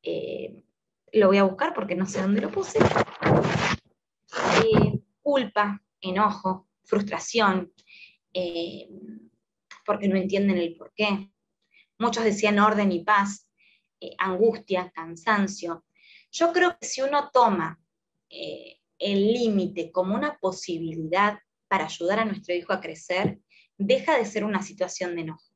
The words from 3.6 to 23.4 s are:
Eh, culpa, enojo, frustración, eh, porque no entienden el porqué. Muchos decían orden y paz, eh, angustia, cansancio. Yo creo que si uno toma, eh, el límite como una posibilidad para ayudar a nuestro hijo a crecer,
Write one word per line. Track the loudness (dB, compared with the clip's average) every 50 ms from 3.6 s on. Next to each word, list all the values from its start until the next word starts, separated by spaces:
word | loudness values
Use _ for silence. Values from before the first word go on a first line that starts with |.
| 0 0 -2 -4 _ _ _ _ _ _ _ _ _ _ -6 -2 0 2 4 4
Eh, | 4 6 4 4 4 2 0 -4 _ _ _ _
culpa, | _ 0 2 2 0 0 _ 0 0 0 -2 -8 _ _ _ _
enojo, | -8 -4 0 2 2 0 0 -2 -4 -4 -4 -4 _ _ _ _
frustración, | _ _ 0 0 0 -2 -6 -8 -8 -2 0 2 2 4 2 0 -4 -6 _ _ _ _ -20 -20 -20 -20 _ _ _ _
eh, | _ -6 -6 -4 -4 -6 -6 -8 -10 -14 -16 -18 -20 -20 -18 -18 -20 -20 -20 _ _ _ _ _ _ _ _ _ -20 -12 _
porque | -4 -4 0 0 0
no | 0
entienden | 0 0 0 0 2 2 2 2 0
el | -2 -4 -6
porqué. | -12 -20 -18 _ -2 -2 0 0 -4 -6 -12 _ _ _ _ _ _ _ _ _ _ _ _ _ _
Muchos | -4 -2 -2 0 0
decían | 0 2 2 2 2 4 4
orden | 4 4 4 2 2 2
y | 0 0 2
paz, | 2 2 2 2 0 -4 -10 _ _ _ _ _ _ _ _ _ _ _ _
eh, | -18 -16 -6 -6
angustia, | -4 -2 2 4 4 2 2 0 -4 _ -4 -4 -4 -6 _
cansancio. | -14 -14 -12 -14 -6 0 0 2 2 2 -2 -4 -8 -8 -8 -8 -10 _ _ _ _ _ -20 -20 -20 _ _
Yo | -2 0 0 2
creo | 4 4 2 2 0 _
que | -10
si | -10 -6 -4
uno | -2 0 0 0 -2 2
toma, | _ 4 6 6 4 2 -2 -6 -8 _ _ _ _ _ _ _ _ _ _ _
eh, | -16 -12 -12 -12 -12 -14 -16 -20 -20 _ _ _ _ _
el | -4 0 2 2 4 4
límite | 2 2 2 2 2 0 0 -2 -4 -8 -8 -4
como | -2 -2 -2 0 -2
una | -2 -2 -4 -6 _
posibilidad | -4 -4 -4 -6 -8 -8 -8 -6 -6 -8 -6 -8 -6 -2 0 2 2 2 0 -6 _ _ _ _ _ _
para | -2 -2 -2
ayudar | -4 -6 -4 -2 0 0 0
a | 0
nuestro | -2 -4 -8 -6 -4 -6
hijo | -6 -2 -4
a | -6 -6
crecer, | -6 -12 -14 -14 -8 -4 -2 0 0 -2 -2 -4